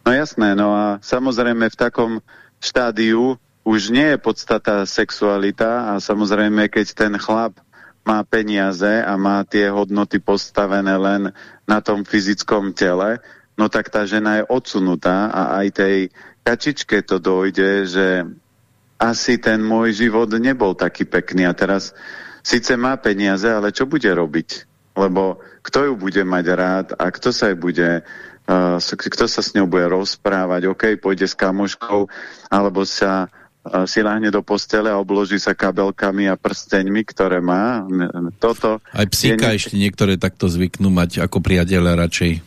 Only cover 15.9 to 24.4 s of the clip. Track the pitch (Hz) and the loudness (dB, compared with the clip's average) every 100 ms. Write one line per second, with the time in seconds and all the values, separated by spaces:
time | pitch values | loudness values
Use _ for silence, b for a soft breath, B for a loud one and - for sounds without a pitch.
15.9 | 98 92 B B B - 117 151 143 - | 2 -2 B B B -2 0 -2 -6 -2
16.9 | 104 - 95 90 92 95 92 98 101 95 | -2 0 0 2 2 0 2 2 2 0
17.9 | 92 95 92 82 - _ _ _ _ _ | 0 2 0 -4 -12 _ _ _ _ _
18.9 | _ 113 117 - 120 113 110 110 110 113 | _ -2 0 0 2 2 0 2 2 0
19.9 | 104 120 107 113 110 127 131 101 90 87 | 0 2 2 2 0 0 2 0 0 -4
20.9 | - 92 90 - 90 90 85 95 98 - | -2 -2 -2 0 0 0 0 0 0 -4
21.9 | B B B B B - 123 107 123 127 | B B B B B -2 -2 0 0 0
22.9 | 135 113 98 101 95 113 110 104 - 131 | 0 -2 0 0 0 0 0 -2 -2 -2
23.9 | 151 107 85 82 80 | 0 2 2 0 -2